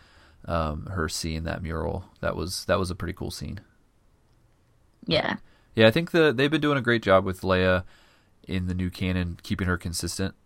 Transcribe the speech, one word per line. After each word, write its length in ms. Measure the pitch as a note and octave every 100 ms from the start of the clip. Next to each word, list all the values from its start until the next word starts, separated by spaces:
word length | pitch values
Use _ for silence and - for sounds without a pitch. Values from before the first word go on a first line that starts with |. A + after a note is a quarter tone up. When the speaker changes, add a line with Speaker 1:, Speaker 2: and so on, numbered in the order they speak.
| - - - _ -
Speaker 1:
um, 380 | E2 D#2 D2+ -
her 220 | F2+ D#2
seeing 340 | - D#2+ D#2+ E2
that 180 | E2
mural, 420 | E2 D#2+ D#2+ E2 - _
that 140 | E2+ F2+
was, 300 | E2+ - -
that 120 | F2+
was 140 | F2+
a 40 | F2+
pretty 180 | F2
cool 180 | G2+ -
scene. 300 | - D2 F#2+ - _ _ _ _ _ _ _ _ _ _ _ _ _ -
Speaker 2:
Yeah. 320 | D#3+ - - - _ _ A#2
Speaker 1:
Yeah, 120 | A2
I 40 |
think 200 | D#3+ E3+
the, 200 | E3+ D#3
they've 200 | A#2+ C#3+
been 100 | D3+
doing 160 | D3 C#3
a 40 |
great 200 | A#2 A#2
job 240 | G2+ F#2+ F#2+
with 160 | F2+
Leia 420 | F#2 F#2 F#2 F#2 F#2 - _ _ _ _ -
in 200 | F#2 F2+
the 80 | F2+
new 140 | F2+
canon, 500 | - F#2 F#2 F2 F2+
keeping 240 | - G2 F#2
her 100 | F2
consistent 580 | F2 E2 E2+ - F#2+ -